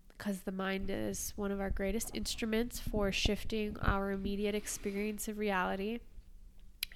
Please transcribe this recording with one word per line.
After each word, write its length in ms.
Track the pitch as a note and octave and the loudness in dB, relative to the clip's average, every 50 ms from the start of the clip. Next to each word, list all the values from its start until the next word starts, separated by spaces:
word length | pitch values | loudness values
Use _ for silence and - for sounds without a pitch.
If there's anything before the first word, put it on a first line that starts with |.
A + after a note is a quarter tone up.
| - - - - | -20 -20 -16 -6
'cause 240 | - G#3 G3 F3+ - | -4 -2 -2 -2 -2
the 100 | G3+ F#3+ | -4 -2
mind 360 | F#3+ F#3+ F#3+ F#3+ G3 G3 - | -2 0 0 0 0 0 0
is 440 | - G#2+ - G#3 G3 - - - - | 0 0 0 0 -2 -2 -4 -4 -4
one 160 | - G3+ G3 | -2 -2 0
of 80 | G3+ G3 | 0 0
our 80 | G3 F#3+ | 2 2
greatest 400 | - - G3 F#3+ G3 A3+ A3 - - | 2 2 2 2 2 0 0 -2 -2
instruments 640 | A3 G#3 - - - A#3 A3 G#3+ A3 B3 B3 - - | -4 -2 -2 -2 -2 0 2 2 2 2 2 -2 -4
for 320 | - - - G#3 G3+ G3 | -2 0 2 4 4 4
shifting 680 | F#3 - - - G3+ - - - A3 A3 G#3+ G#3+ G#3+ - | 4 4 4 4 4 4 2 0 0 0 0 -2 -2 2
our 320 | - - G3+ G3 G3 G3 G3 | 4 4 4 4 4 2 0
immediate 420 | G3 G3 G3+ G3+ G3 G#3 G#3 G#3 | 0 0 0 0 2 2 2 2
experience 720 | G#3 G#3 - - - - G3+ G3 G3 G#3 G#3+ G#3 G#3 - | 0 -2 -2 -6 -4 -2 -2 0 0 0 -2 -2 -2 -4
of 100 | A3+ G#3+ | -4 -2
reality. 640 | G#3 G#3+ G#3 G3 F#3 F3+ F#3+ F#3+ G3 G3 G#3+ A#3 A#3+ - - - - - - - - - - - - - - - - - - - | 0 0 2 2 2 2 2 2 0 0 -2 -2 -4 -6 -10 -14 -14 -14 -14 -16 -16 -18 -16 -16 -16 -16 -16 -8 -8 -8 -8 -4